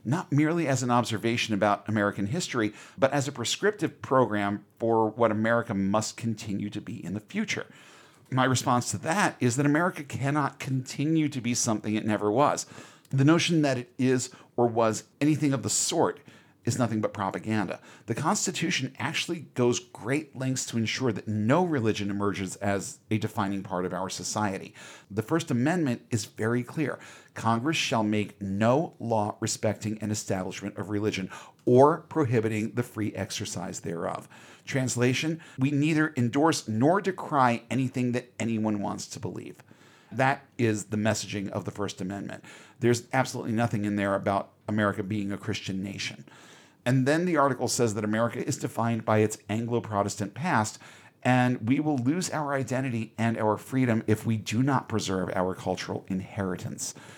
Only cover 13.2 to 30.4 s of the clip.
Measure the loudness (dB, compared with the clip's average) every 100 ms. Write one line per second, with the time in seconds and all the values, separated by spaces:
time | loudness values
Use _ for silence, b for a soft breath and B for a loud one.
13.2 | 6 6 4 2 2 0 -4 0 2 2
14.2 | 0 B B 2 2 4 2 2 -6 0
15.2 | 2 2 2 0 0 0 0 2 2 0
16.2 | -12 B B B -4 0 0 0 -2 -2
17.2 | -4 -4 -2 -2 -2 -4 B B B -2
18.2 | 0 0 0 -2 -2 -2 -4 -4 -4 -4
19.2 | -4 -6 -6 0 2 2 -4 -10 -4 -4
20.2 | -4 -6 -4 -4 -4 -2 -2 0 -2 -2
21.2 | -2 0 2 4 2 2 2 0 -2 0
22.2 | 0 0 -4 -4 -2 -2 -4 -10 -4 -2
23.2 | -2 -2 -2 -4 -4 -4 -2 -4 -6 -6
24.2 | -6 -2 -2 -2 -8 -16 B B B -6
25.2 | 0 0 0 0 0 2 0 -2 -2 -4
26.2 | -4 -4 0 0 -2 -4 -4 -4 B B
27.2 | B -4 0 2 2 0 0 0 2 0
28.2 | -2 -6 -4 0 4 4 0 -6 -2 0
29.2 | 0 -2 -4 -2 -2 -2 -4 -4 -4 -4
30.2 | -2 -4